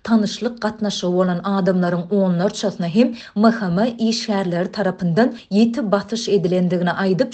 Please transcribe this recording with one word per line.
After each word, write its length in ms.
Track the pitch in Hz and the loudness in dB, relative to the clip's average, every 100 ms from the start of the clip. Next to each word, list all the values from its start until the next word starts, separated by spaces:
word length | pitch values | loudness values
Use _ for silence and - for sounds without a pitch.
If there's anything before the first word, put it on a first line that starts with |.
tanyşlyk 580 | - 226 208 - 226 233 | 0 2 2 -2 -6 -4
gatnaşygy 520 | 214 214 208 - 180 | -6 -2 -4 -2 0
bolan 260 | 180 185 175 | 2 2 0
adamlaryň 600 | 196 196 185 185 180 175 175 | -2 0 2 2 2 -2 0
onlarçasyna 760 | 208 190 175 185 - 208 - 170 | 0 2 2 0 -2 -6 -4 -2
hem 280 | 180 247 - - 202 | 2 2 0 -8 2
MHME 600 | 226 226 190 175 240 233 | 2 2 0 0 0 0
işgärleri 720 | 226 226 - 196 185 170 202 | -2 -2 -2 -2 -2 -2 -2
tarapyndan 640 | 214 190 180 180 170 247 - - | -2 -2 -2 0 2 2 0 -2
ýiti 400 | 196 233 233 214 | 2 2 2 0
basyş 380 | 202 - 226 - | -2 -2 -6 0
edilendigini 640 | 196 170 185 180 175 175 165 | 0 2 0 0 0 0 0
aýdyp, 280 | 196 180 254 | 0 0 -2